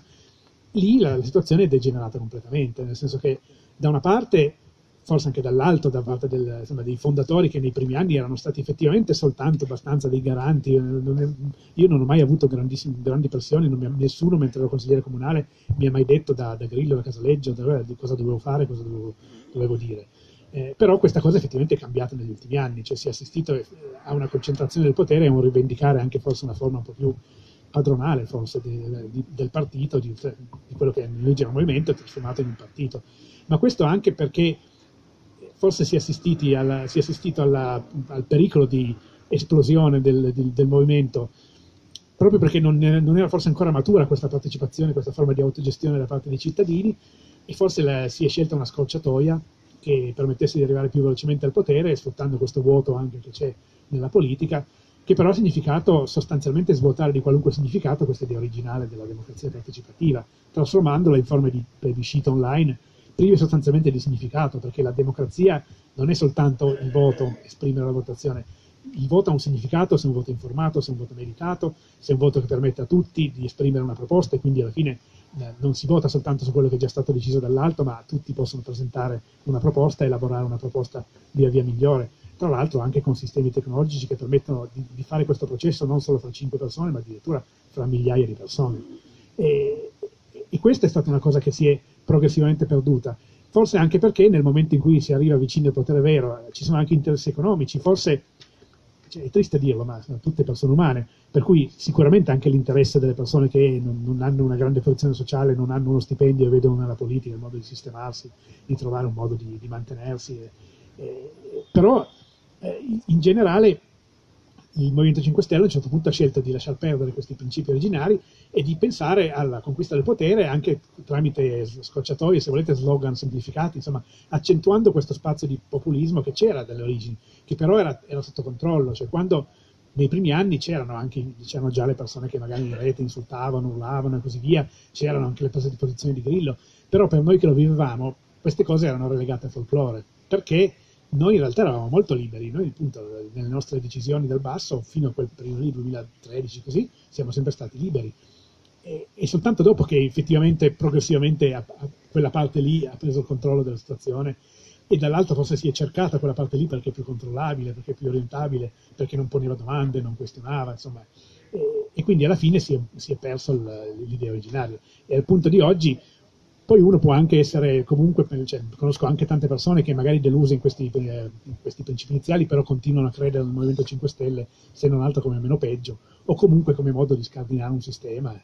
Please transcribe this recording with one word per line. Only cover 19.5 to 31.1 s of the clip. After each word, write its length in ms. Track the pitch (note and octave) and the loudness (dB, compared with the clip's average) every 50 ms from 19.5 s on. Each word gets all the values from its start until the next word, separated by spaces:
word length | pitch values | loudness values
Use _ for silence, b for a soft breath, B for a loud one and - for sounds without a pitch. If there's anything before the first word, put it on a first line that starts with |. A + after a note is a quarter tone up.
| - | -6
dovevo 220 | B2+ A#2+ A#2+ A#2+ | -4 -2 -2 -2
dire. 320 | A2+ A#2 A2+ A2 G#2 G2 b b b b b b b b b | -4 -6 -8 -10 -12 -14 b b b b b b b b b
Eh, 240 | - C#3+ C3 C3 C#3 | -10 -10 -10 -10 0
però 220 | - A3 G3 F#3 | 2 4 4 6
questa 240 | F#3+ - E3+ - D#3+ | 6 4 2 2 4
cosa 160 | D#3 D#3+ F3 | 2 4 4
effettivamente 380 | - - - - B2+ C#3+ D#3 D3 | 4 0 0 -2 -2 0 0 0
è 20 | |
cambiata 380 | - C#3+ B2 B2 C3 B2 A#2 C3 | -2 -2 -6 -6 -6 -6 -6 -8
negli 140 | B2+ A2+ A2+ | -10 -10 -10
ultimi 280 | G#2 - - A#2+ C3 | -12 -14 -10 -6 -4
anni, 260 | C#3+ C3+ B2 A#2+ A#2 A2 | -4 -4 -4 -6 -10 -8
cioè 140 | - C#3 | -8 -10
si 80 | - - | -8 -6
è 60 | C#3 | -8
assistito, 420 | A#2 - C3+ - - E3+ D#3+ - C#3 | -10 -10 -14 -8 -8 -8 -4 -4 -4
eh, 100 | B2+ A2 - - - - - - - - | -4 -6 -10 -16 -20 -20 -20 -20 -18 -10
a 80 | - C#3+ | -6 -4
una 120 | C#3+ C#3 | -4 -4
concentrazione 600 | - - C3 - - C#3 - C#3+ C3 - E3 D#3+ | -2 -4 -4 -4 -4 -4 -4 -4 -4 0 2 2
del 80 | C#3+ C3 | 2 4
potere 300 | - F3+ - D3+ D#3+ E3 | 2 2 4 4 4 6
e 20 | |
a 40 | C#3+ | 4
un 100 | C3 C3 | 4 4
rivendicare 580 | B2+ B2+ B2 B2+ B2+ B2+ B2 - D3 C#3+ C#3 B2+ | 4 4 4 4 2 2 -2 0 2 2 2 2
anche 180 | B2 B2+ - | 0 -2 -4
forse 280 | C3 - C#3+ B2+ - C#3+ | -4 -2 -2 -4 -4 -6
una 100 | B2+ G#2+ | -8 -8
forma 240 | - C3+ C3 C3 A#2+ | -4 -4 -4 -4 -4
un 40 | A2+ | -8
po' 100 | - A#2+ | -12 -8
più 200 | B2+ C3+ C3+ - - b b b b b b b b b _ | -2 -2 -2 -2 -4 b b b b b b b b b _
padronale 560 | - D3 C#3 C#3+ C3+ B2 C3 E3 D3+ B2+ A2+ | -2 0 2 2 2 2 2 0 0 -2 -2
forse 340 | - C3+ A#2+ A2+ A2 - B2+ | -6 -6 -8 -8 -6 -8 -8
di, 220 | A#2 A#2+ A#2 A#2+ A#2 A#2+ A#2+ A#2+ A2 G#2 | -8 -6 -8 -8 -8 -8 -10 -10 -10 -10
di, 120 | A#2 C3 B2+ | -8 -10 -10
del 240 | - D3 B2 C3 B2+ | -8 -8 -6 -6 -4
partito, 480 | - D#3 C#3+ - - C3+ C#3+ C#3+ - C3+ | -2 -4 -4 -4 -4 -6 -6 -2 -2 -2
di, 160 | A#2+ A#2 A2 - | -4 -4 -10 -10
di 540 | - C#3 - - B2 A#2+ - - - _ B2 | -10 -12 -12 -12 -18 -20 -20 -20 -20 _ -4
quello 180 | - D3 C3+ | 0 0 0
che 140 | A#2+ C3+ A#2+ | 0 -2 -6
noi 280 | A#2 | -6